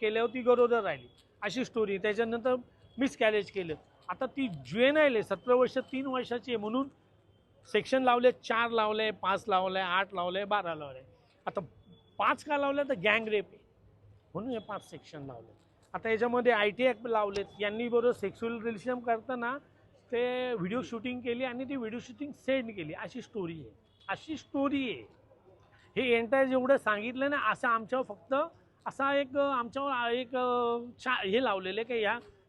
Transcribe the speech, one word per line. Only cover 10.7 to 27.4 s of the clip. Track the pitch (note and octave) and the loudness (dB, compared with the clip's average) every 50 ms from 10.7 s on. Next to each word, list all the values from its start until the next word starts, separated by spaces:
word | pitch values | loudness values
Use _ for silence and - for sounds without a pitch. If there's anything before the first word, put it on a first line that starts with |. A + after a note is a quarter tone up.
| D#3+ | -6
लावले. | D3+ D3 C#3 C3 C3 C3+ - - _ _ _ _ _ - | -6 -8 -12 -12 -16 -18 -20 -20 _ _ _ _ _ -10
आता | F#3 - - E3+ - - - - - E3+ - _ _ _ - | -6 -6 -6 -8 -8 -14 -20 -20 -20 -20 -20 _ _ _ -2
पाच | G3+ A#3 D4 - - | 0 0 0 0 -2
का | D4+ D4 C#4+ | -2 -2 0
लावले, | C#4 C#4 C#4 C#4+ C#4+ | 0 0 0 0 0
तर | C#4 C4+ | -2 -2
गँग | F#3+ E3 G#3+ G#3 A3+ A3+ G#3+ | 0 2 2 2 2 2 0
रेप | G#3+ G#3 F3+ - | -2 -2 -2 -2
आहे, | - - _ _ _ _ _ - - - _ - - - _ _ - | -12 -20 _ _ _ _ _ -20 -20 -20 _ -20 -20 -20 _ _ -10
म्हणून | E3+ G#3+ C4 | -8 -6 -6
हे | B3 A3 | -6 -8
पाच | F#3 - G3+ F3+ - - | -8 -8 -12 -12 -12 -14
सेक्शन | - C#3+ - - - D3+ C#3 | -18 -20 -18 -16 -16 -14 -12
लावले. | C3+ B2 A#2 A2+ A2 G#2 _ _ _ _ _ _ _ - | -12 -14 -14 -16 -20 -20 _ _ _ _ _ _ _ -10
आता | F3+ - A3+ | -6 -2 0
याच्यामध्ये | A3+ G#3 A3+ A#3+ A#3 B3 A#3+ B3 A#3 | 0 2 2 2 2 2 4 4 4
आयटी | G#3 G#3 G#3 F#3 A3+ B3+ | 4 4 0 0 2 2
ॲक्ट | C4 A#3 G#3+ A#3 | 2 2 2 -2
लावलेत. | A#3+ A3+ G#3+ G#3 G3+ G3 G3+ G3 - - - | 0 0 2 0 0 -2 -4 -6 -6 -6 -4
यांनी | G3+ G#3 G#3 A3 A#3+ A#3+ | -4 -4 -2 -2 -4 0
बरोबर | A#3 A#3 A#3 B3 A3 | 2 2 4 2 0
सेक्शुअल | - G#3 F#3+ - - A3+ A3+ A#3 A#3 G#3+ | 0 -4 -8 -6 -4 -6 -6 -6 -4 -4
रिलेशन | A#3 A3+ G3 - B3 B3+ B3 | -6 -6 -6 -4 -6 -6 -4
करताना | A#3 A#3+ A#3 A3 A3+ - B3+ B3 A#3 A#3+ C4 C#4+ - _ _ _ _ _ _ - _ - A#3+ | -2 -2 -2 -2 -2 -6 -6 -6 -4 -6 -6 -6 -10 _ _ _ _ _ _ -20 _ -6 -2
ते | A#3 B3 B3 B3 B3+ B3+ B3+ A#3+ | -2 0 0 -2 -2 -2 -2 -2
व्हिडिओ | G#3+ E3+ F#3 G#3+ B3+ A#3 | -2 -4 -2 -2 -4 -4
शूटिंग | - A#3 A3+ G#3 B3+ B3 B3 | -4 -8 -8 -6 -6 -8 -6
केली | A#3 B3+ A#3 A#3+ C4 | -4 -4 -4 -2 -4
आणि | B3+ A#3+ B3 C4+ | -6 -4 -6 -8
ती | B3 C#4+ | -6 -6
व्हिडिओ | C4+ A#3 G#3+ G#3+ A#3+ | -6 -6 -6 -6 -8
शूटिंग | - - C4 - D4 D4 - | -10 -12 -12 -12 -10 -10 -12
सेंड | - - - C4+ C4+ A#3+ A3+ G#3+ | -10 -2 0 0 0 0 -4 -6
केली, | G3+ E3 D3+ E3+ | -8 -8 -8 -8
अशी | F3+ G#3+ F3+ - B3+ - | -10 -10 -10 -10 -12 -14
स्टोरी | - - G#3+ F3+ E3 E3 | -10 -8 -6 -6 -6 -6
आहे, | D#3+ C3+ A2 - _ _ _ _ _ - - | -10 -12 -16 -18 _ _ _ _ _ -8 -8
अशी | G3 F#3+ - D4+ D#4 | -8 -6 -6 -10 -10
स्टोरी | - - _ - C#4 C#4 C#4 C4 C#4 C4 A#3+ | -10 -10 _ -2 0 0 0 0 0 -2 -2
आहे. | F3 B2 G#2+ - - - _ _ - _ _ - - - - _ _ - - - - | -4 -6 -10 -16 -20 -20 _ _ -20 _ _ -20 -20 -20 -20 _ _ -20 -20 -10 -4
हे | G3 C4 B3+ | 0 2 4
एंटायर | A#3 A#3 A#3 A3 C4 C4+ C4+ | 4 4 4 2 4 4 4
जेवढं | C4 C4 B3+ B3 B3+ C#4 | 4 2 2 4 4 2
सांगितलं | C4 - G#3+ G#3+ G#3 G#3+ A#3+ B3 C4 C4+ C#4+ | 2 4 0 0 0 -2 -6 -4 -2 -2 -2
ना, | D4 C#4 | 0 0